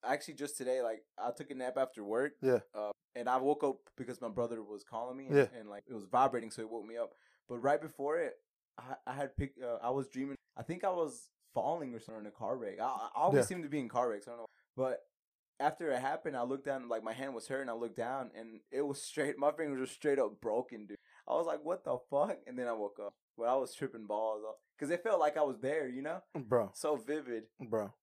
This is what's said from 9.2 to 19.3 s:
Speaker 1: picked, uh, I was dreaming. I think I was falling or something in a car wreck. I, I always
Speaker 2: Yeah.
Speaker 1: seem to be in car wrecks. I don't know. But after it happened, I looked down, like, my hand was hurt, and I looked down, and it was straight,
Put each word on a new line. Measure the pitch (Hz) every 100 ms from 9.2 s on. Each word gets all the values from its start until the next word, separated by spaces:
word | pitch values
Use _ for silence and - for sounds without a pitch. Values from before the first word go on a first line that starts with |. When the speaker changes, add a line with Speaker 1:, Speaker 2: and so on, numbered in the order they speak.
| 139 -
Speaker 1:
picked, | 139 -
uh, | 127 117
I | 120
was | 135 135
dreaming. | 127 139 139 _ -
I |
think | - 175 196
I |
was | 185 160 123 - _ _
falling | - 120 170 139
or | 117
something | - 110
in | 107
a |
car | - 107 127
wreck. | 110 92
I, | 117
I | 120 110 -
always | 165 143
Speaker 2:
Yeah. | 120
Speaker 1:
seem | 180
to | 151
be | 147
in | 123
car | 123 123
wrecks. | 104 -
I |
don't | 120
know. | 113 _ _ -
But | 131 127 - _ _ _ _ _
after | 143 151 165
it | 123
happened, | 131 156 - 135
I |
looked | 123 135 135
down, | 135 120
like, | 113
my | 110
hand | 117 135 120
was | -
hurt, | 135
and | 135
I |
looked | 117 117 101
down, | 117 135 226 -
and | 113 110 _
it | 131
was | 147 139
straight, | - - 143